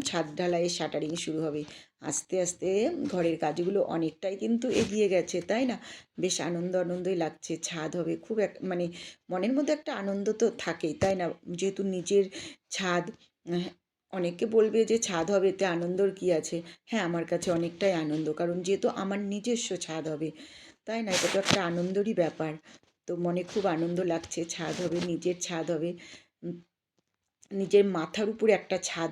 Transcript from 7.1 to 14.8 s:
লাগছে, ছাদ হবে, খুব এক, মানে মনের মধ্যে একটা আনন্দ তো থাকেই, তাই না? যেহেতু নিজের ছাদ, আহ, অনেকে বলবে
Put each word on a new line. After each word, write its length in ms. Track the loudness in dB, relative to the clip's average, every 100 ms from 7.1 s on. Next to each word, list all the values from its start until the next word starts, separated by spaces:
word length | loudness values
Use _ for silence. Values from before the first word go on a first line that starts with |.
| 0
লাগছে, 300 | -2 -4 -6 -6 -6
ছাদ 240 | -6 -4 -2
হবে, 140 | -2 -4 -2
খুব 120 | 0 0
এক, 80 | -2 -4
মানে 160 | -2 -2 -6 -14 -18 -6
মনের 220 | -2 2 2
মধ্যে 160 | 2 0
একটা 140 | -2 -4
আনন্দ 260 | -2 -2 -2 2
তো 40 | 2 2
থাকেই, 300 | -4 -2 -2 0
তাই 140 | 2 2
না? 40 | -2 -4 -8 -4
যেহেতু 220 | -2 -2 -2 -2
নিজের 300 | 2 4 4 -2 -14 -16 _ -4
ছাদ, 280 | 0 0 0 -8 _ _ -4
আহ, 140 | -2 -2 -8 _ _ _
অনেকে 320 | -4 -2 -2 2 6
বলবে 240 | 6 4